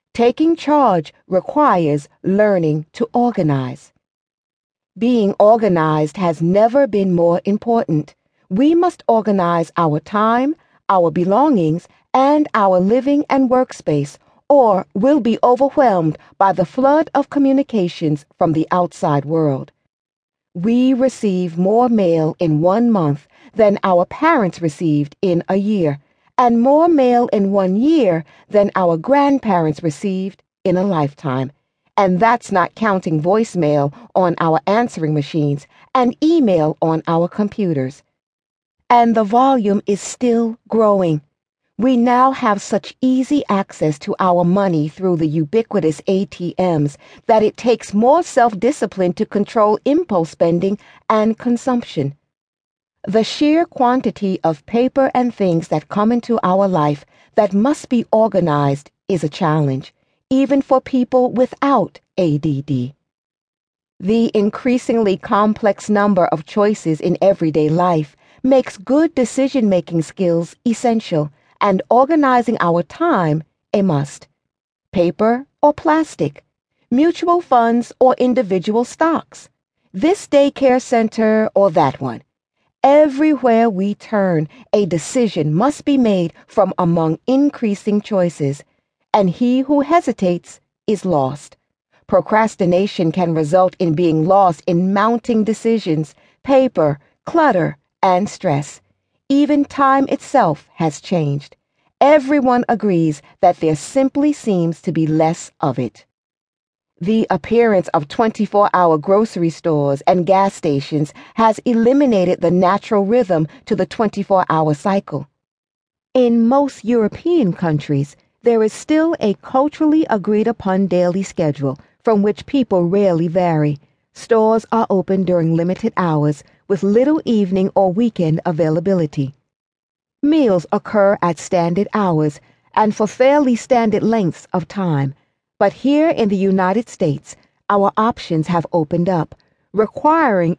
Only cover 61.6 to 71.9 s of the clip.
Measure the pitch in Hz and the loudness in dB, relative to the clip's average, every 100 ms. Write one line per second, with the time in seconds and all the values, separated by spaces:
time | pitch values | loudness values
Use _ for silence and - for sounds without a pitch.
61.6 | 277 254 - - _ - 170 147 156 139 | 0 0 -2 -8 _ -2 -2 0 -2 -4
62.6 | 139 131 127 - _ _ _ _ _ _ | -4 -6 -6 -12 _ _ _ _ _ _
63.6 | _ _ _ - 185 226 226 214 208 - | _ _ _ -8 -2 0 0 0 -2 -2
64.6 | 254 247 - 233 208 180 - 208 214 208 | -2 -2 -2 -2 0 -2 -2 0 0 0
65.6 | 208 - - 208 208 196 - 160 - 214 | -2 -2 -2 0 2 2 0 -2 -4 -2
66.6 | 208 208 160 156 180 - 196 190 160 156 | 0 0 -4 -2 -2 0 0 2 0 0
67.6 | 151 165 180 160 151 _ _ _ 262 262 | 0 0 0 0 -4 _ _ _ 0 2
68.6 | - - 185 285 330 - 233 - 269 269 | 0 -8 -2 0 0 -2 -2 -2 -2 0
69.6 | 214 180 - 165 - - 175 170 165 _ | 0 0 -2 -4 -4 -2 -2 0 -4 _
70.6 | 240 220 240 226 - 156 147 _ _ - | -6 -2 -2 -2 -2 -4 -4 _ _ -4
71.6 | 202 190 - | -2 0 2